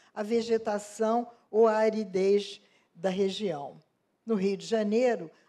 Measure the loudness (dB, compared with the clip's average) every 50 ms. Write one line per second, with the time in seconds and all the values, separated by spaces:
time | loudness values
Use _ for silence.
0 | _ _ -10 -8 -4 -2 -2 0 0 0 -2 -2 0 -2 -4 -4 -6 -8 -6 -2
1 | 0 0 0 0 -2 -6 -12 _ _ -2 4 4 6 6 6 4 2 2 0 -2
2 | -4 -2 -2 0 2 4 4 2 0 -2 -12 -18 _ _ _ _ _ _ _ -4
3 | -4 -2 0 0 0 -2 -2 -4 -4 -4 -4 -6 -8 -12 -16 -20 _ _ _ _
4 | _ _ _ _ -6 -4 -2 0 0 0 -2 -4 -4 -2 -2 0 0 2 2 2
5 | 2 2 0 -2 -6 -12 -18 _ _